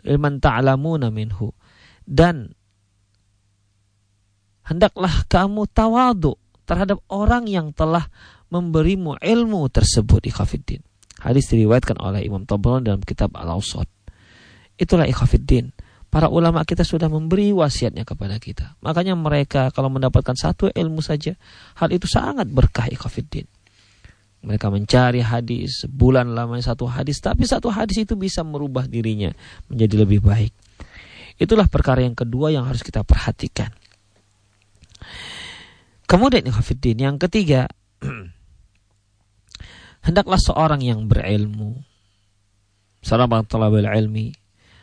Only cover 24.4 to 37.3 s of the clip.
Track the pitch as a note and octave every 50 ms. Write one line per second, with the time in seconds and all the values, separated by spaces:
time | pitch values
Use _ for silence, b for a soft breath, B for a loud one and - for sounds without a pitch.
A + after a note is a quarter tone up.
24.4 | - A2 G#2+ G#2 - G#2 G2 G2+ G#2 - - B2+ B2+ B2 B2 B2 A#2+ A2+ A#2+ A#2
25.4 | A#2 A#2 A#2+ A#2+ - C#3 C3 - - C3 C3+ C3+ C3 B2+ C3 B2+ B2 A#2+ A2+ A#2
26.4 | A#2 A#2 A#2 B2 A#2+ - A#2 - A#2+ B2 B2 C3+ C3 D3 C#3+ - - - - B3
27.4 | A#3+ A#3 C4 - - A#3+ G3+ G#3+ A3 G#3 F#3+ A3 A3 - A3+ G3 F#3+ F#3+ - F3+
28.4 | E3 D#3+ D3 C#3+ D3 C#3 B2+ C3 C3 B2+ A2+ A#2 A2 A2+ A2 G#2+ G2+ E2 - B
29.4 | B B B B B - - A#2 A2 G2+ G#2+ G#2+ G#2+ F#2+ G#2 G2+ G2 G2 G#2 A2+
30.4 | G#2+ A2 - _ _ B B B B B B B B B B B B B B -
31.4 | F3+ - A3+ G#3+ F#3+ - - D#3+ - C#3 B2+ B2+ B2+ B2 A#2 - B2 A#2 A#2+ B2+
32.4 | D3+ D#3 D#3 C#3 A#2+ C3 C3+ A#2 - - - A2 G2+ - - - - - - -
33.4 | - - - - - A2+ - - _ _ _ _ _ _ _ _ _ _ _ _
34.4 | _ _ _ _ _ _ _ _ - _ - B B B B B B B B B
35.4 | B B B B B B B B B B B B _ - F3 F#3 A#3+ C#4 B3 G3+
36.4 | - C3 A2 G#2+ - - - C3 - B2 A2 A2 C3+ C3+ C#3+ C#3 F3+ F3+